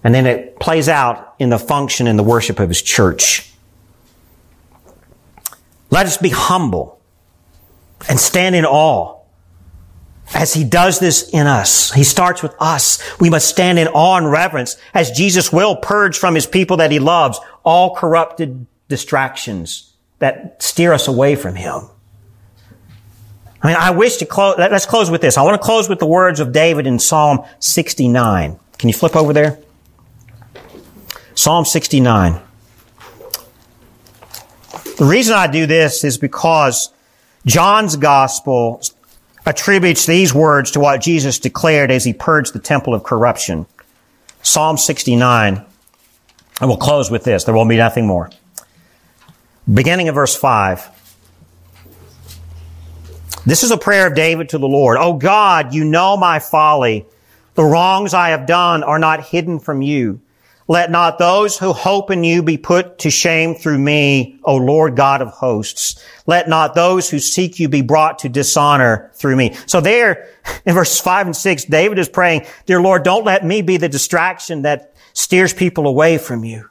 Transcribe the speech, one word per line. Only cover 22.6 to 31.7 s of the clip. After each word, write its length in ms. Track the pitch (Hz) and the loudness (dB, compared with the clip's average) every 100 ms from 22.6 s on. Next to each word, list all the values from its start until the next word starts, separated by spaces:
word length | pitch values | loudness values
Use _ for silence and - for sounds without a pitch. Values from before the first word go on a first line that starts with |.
| _ - _ - - _ - - - _ | _ -20 _ -20 -20 _ -20 -20 -20 _
I 40 | 147 | -2
mean, 60 | 165 | 2
I 140 | 175 | 2
wish 280 | 175 233 240 | 4 2 0
to 100 | - | -6
close, 280 | - 196 180 | 0 2 2
let, 120 | 175 | 0
let's 140 | 202 - | 0 0
close 240 | 233 185 | 0 0
with 120 | 165 | 0
this. 140 | 147 143 | 0 2
I 60 | |
want 180 | 143 208 | 2 2
to 60 | 208 | 0
close 240 | 226 190 | 0 0
with 80 | 196 | -2
the 80 | 156 | 2
words 340 | 175 185 151 | 4 2 0
of 120 | 139 | -2
David 340 | 139 165 151 135 | 2 2 2 -2
in 140 | 120 | 0
Psalm 440 | - 156 151 135 - - | 0 2 2 0 -4 -8
sixty-nine. 1000 | - - 156 - 127 120 117 95 76 82 _ _ | -4 -2 -4 -2 0 2 2 0 -2 -10 _ _
Can 100 | 120 | -2
you 60 | |
flip 220 | 110 170 156 | 0 0 2
over 180 | 151 | 2
there? 240 | 147 151 143 _ _ _ _ _ _ - - - - - - - - - - - | 2 2 -2 _ _ _ _ _ _ -20 -20 -20 -20 -20 -20 -20 -20 -18 -18 -14
Psalm 320 | - - 170 | -2 0 2
sixty-nine. 720 | 160 | 0